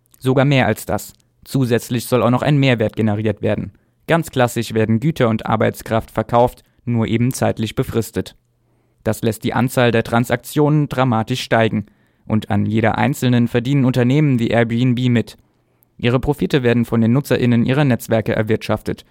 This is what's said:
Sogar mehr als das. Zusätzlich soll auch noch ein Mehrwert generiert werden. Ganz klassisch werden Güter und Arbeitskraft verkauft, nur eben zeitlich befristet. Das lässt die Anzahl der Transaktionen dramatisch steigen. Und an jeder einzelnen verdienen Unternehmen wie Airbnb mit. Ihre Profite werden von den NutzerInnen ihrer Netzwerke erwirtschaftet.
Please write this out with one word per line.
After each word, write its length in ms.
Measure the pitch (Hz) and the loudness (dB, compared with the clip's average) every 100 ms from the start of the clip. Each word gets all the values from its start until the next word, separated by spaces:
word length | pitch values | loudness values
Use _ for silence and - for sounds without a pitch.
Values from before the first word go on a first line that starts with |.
| _ _ | _ _
Sogar 260 | 127 131 | 0 2
mehr 220 | 135 135 104 | 4 4 2
als 180 | 110 | 0
das. 300 | - 101 - - _ _ | -4 -6 -8 -20 _ _
Zusätzlich 600 | - 139 120 117 - 123 - | -4 -2 0 0 -2 -6 -2
soll 160 | 123 | 0
auch 80 | 110 | 2
noch 120 | 123 | 2
ein 160 | - 143 | 2 2
Mehrwert 380 | 135 113 107 - | 2 2 0 0
generiert 460 | 110 104 110 104 | -2 0 -2 -2
werden. 300 | 107 104 101 - _ _ - | -2 -4 -6 -12 _ _ -2
Ganz 240 | 165 156 | -2 0
klassisch 440 | 131 120 120 110 | 0 0 -2 -4
werden 260 | 110 110 110 | 0 0 0
Güter 280 | 147 - 123 | 0 0 0
und 180 | 110 - | 0 -2
Arbeitskraft 640 | 113 113 - - 113 - | 0 0 -2 -4 -4 -4
verkauft, 520 | - - 120 123 - _ _ | -6 0 2 2 -2 _ _
nur 220 | 120 117 110 | -4 -2 0
eben 260 | 113 123 | 0 -2
zeitlich 420 | - 110 - 110 | -2 -2 -2 -4
befristet. 640 | - 131 117 - - - - _ _ _ _ _ _ | -4 -4 -4 -4 -4 -8 -10 _ _ _ _ _ _
Das 180 | 107 107 | -6 -2
lässt 220 | 113 - | -2 -2
die 100 | 113 | -4
Anzahl 360 | 110 127 - 120 | -2 0 2 2
der 120 | 113 | 2
Transaktionen 840 | - 117 120 117 - 151 147 151 143 | 0 0 0 -4 -4 0 2 2 0
dramatisch 540 | 127 131 110 110 127 | 0 0 0 -2 -6
steigen. 440 | - 117 113 110 - _ _ _ - | 0 2 2 -2 -8 _ _ _ -4
Und 240 | 110 - | -4 -2
an 140 | 104 | -2
jeder 320 | 104 110 107 107 | 0 0 0 0
einzelnen 520 | 123 147 127 123 117 | -2 0 0 2 2
verdienen 360 | 120 120 143 | 0 0 2
Unternehmen 540 | 127 127 120 147 147 123 | 2 2 2 2 2 2
wie 100 | 117 | 2
Airbnb 640 | 117 117 117 127 120 127 | 0 0 0 0 0 2
mit. 260 | 120 - - _ _ _ _ _ - | 0 -2 -8 _ _ _ _ _ -4
Ihre 220 | 120 127 | 0 0
Profite 420 | 147 143 - 147 | 0 -2 0 0
werden 240 | 120 120 113 | 2 2 0
von 160 | 117 | 2
den 100 | 113 | 2
NutzerInnen 540 | 131 - 113 120 117 117 | 2 0 0 2 2 2
ihrer 180 | 135 | 2
Netzwerke 500 | 143 113 - 110 110 | 2 0 0 -2 0
erwirtschaftet. 720 | 110 110 107 - 107 - - - | -2 0 -2 -2 -4 -4 -10 -12